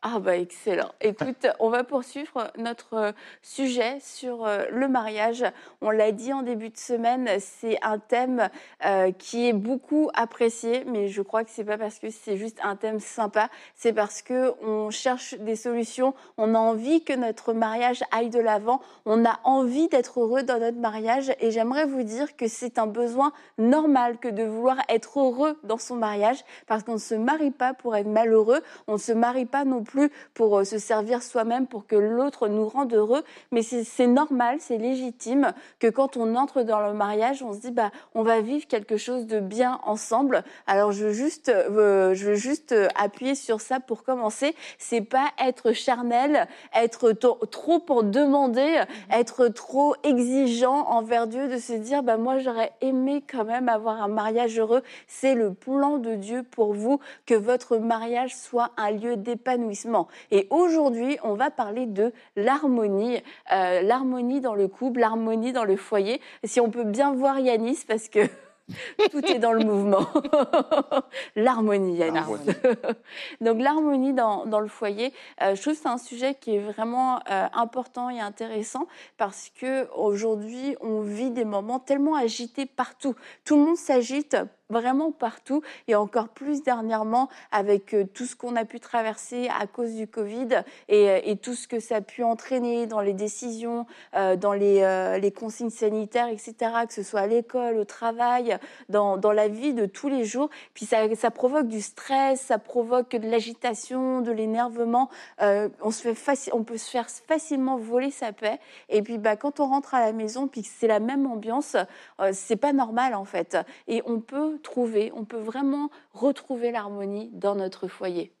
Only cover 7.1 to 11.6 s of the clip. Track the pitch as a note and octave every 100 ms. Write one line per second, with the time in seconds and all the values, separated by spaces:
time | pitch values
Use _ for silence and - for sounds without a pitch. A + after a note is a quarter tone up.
7.1 | B3+ B3+ G3 G3 - A3+ A3 - G#3+ -
8.1 | A#3+ B3+ B3+ G3 - - - D#3+ G3 F#3
9.1 | F#3 - A#3 A#3+ G#3+ G#3 C4 - D4+ D#4
10.1 | - A3+ - A#3 A3+ A3+ B3 B3+ A#3 G3+
11.1 | G3+ G3 A3 A3 -